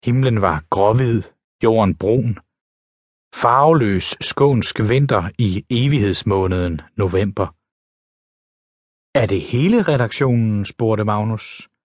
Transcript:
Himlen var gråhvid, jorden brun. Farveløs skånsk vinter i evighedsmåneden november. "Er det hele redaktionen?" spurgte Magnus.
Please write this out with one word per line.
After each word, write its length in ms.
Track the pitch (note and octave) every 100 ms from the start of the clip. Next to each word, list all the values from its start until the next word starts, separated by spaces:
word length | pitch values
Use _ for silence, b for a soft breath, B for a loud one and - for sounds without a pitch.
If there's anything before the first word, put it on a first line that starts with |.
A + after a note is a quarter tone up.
| -
Himlen 360 | B2 C3 A2
var 220 | G2 D#2 D#2
gråhvid, 540 | F#2+ G2+ A#2 B2+ A2+ - _ _ _
jorden 320 | A#2 A2 G2+ D#2+
brun. 420 | F#2+ A#2+ A#2 G2+ _ _ _ _ _ _ _ _ _ -
Farveløs 800 | A#2+ B2+ D3 E3 A2+ F#2+ - -
skånsk 580 | - - C#3+ B2+ - -
vinter 500 | G#2+ B2+ C#3+ A2 F2 -
i 280 | G#2+ F#2 -
evighedsmåneden 1120 | A#2+ C3 C#3+ G#2 F2+ - G2 F#2 F#2 F2 D#2+ - -
november. 520 | G2 F#2 G2+ G2 F2+ _ _ _ _ _ _ _ _ _ _ _ _ _ _ _ _ C#3
"Er 40 | A2
det 160 | F#2+
hele 420 | D2+ B2 E3 A#3 F#3+
redaktionen?" 760 | C#3+ A2+ - C3+ A#2+ A2+ G#2 G2
spurgte 380 | - A2+ G#2+
Magnus. 680 | G#2+ G#2 G#2+ A2 - - - _